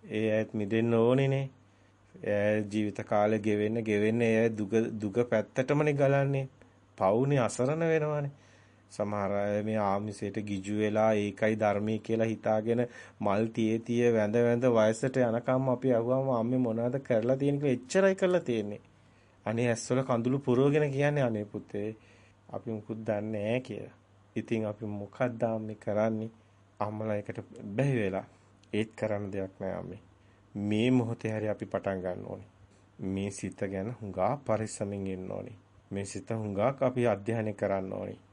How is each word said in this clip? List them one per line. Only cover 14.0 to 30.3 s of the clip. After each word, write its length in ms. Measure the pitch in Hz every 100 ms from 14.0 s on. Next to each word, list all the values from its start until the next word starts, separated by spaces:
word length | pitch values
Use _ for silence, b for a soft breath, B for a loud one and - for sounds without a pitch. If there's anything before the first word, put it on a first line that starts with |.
| 117
වැඳ 240 | 110 104 117
වැඳ 280 | 120 120 127
වයසට 480 | 113 110 110 135 131
යනකම් 520 | 120 113 - 131 135
අපි 240 | 127 131
අහුවම 340 | 117 117 131 135
"අම්මේ 280 | 120 113 127
මොනවද 400 | 120 113 120 139
කරලා 360 | 139 117 117 135
තියෙන්නේ?" 260 | 143 143
කියලා 140 | 143 123
එච්චරයි 380 | - 190 196 190
කරලා 240 | 190 180
තියෙන්නේ. 420 | 170 113 104 104 - b b b b b 104
අනේ 220 | 113 120
ඇස්වල 340 | 113 - 127
කඳුළු 360 | 131 120 117 135
පුරවගෙන 520 | 131 123 139 151 147
කියන්නේ 340 | 135 143 147
"අනේ 220 | 127 107 104
පුතේ 420 | 104 98 104 104 110 b b b b -
අපි 200 | 101 117
මුකුත් 300 | 110 107 110
දන්නේ 320 | 110 104 107
නැහැ" 280 | 107 104 123
කියලා. 360 | 127 104 - - _ _ _
ඉතින් 340 | 117 113 113 107
අපි 180 | 104 110
මොකක්ද 500 | 104 101 - 123 113
අම්මේ 360 | 117 110 110 107
කරන්නේ? 500 | - 104 110 110 113 - b b _ _
අම්මලා 360 | 104 107 110 104
එකට 280 | - 107 104 - 107
බැහැ 300 | 104 139 127
වෙලා. 300 | 98 95 - b b b -
ඒත් 200 | 104 110
කරන්න 340 | - 107 101 101
දෙයක් 260 | 98 95 -
නෑ 180 | 95
අම්මේ. 260 | 90 90 95 - b b